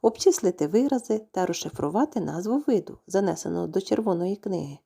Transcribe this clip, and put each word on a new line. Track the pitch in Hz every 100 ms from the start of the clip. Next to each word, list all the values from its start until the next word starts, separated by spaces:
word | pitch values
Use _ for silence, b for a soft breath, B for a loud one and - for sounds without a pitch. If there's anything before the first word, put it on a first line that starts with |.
обчислити | 226 220 - - 190 180 151
вирази | 202 277 262 - 220 214
та | - 180
розшифрувати | 175 165 - 147 180 302 247
назву | 156 160 202 262 294
виду, | 220 - - -
занесеного | 190 196 175 175 170 170
до | 175
Червоної | 196 - 220 170 180 202
книги. | 214 180 147 143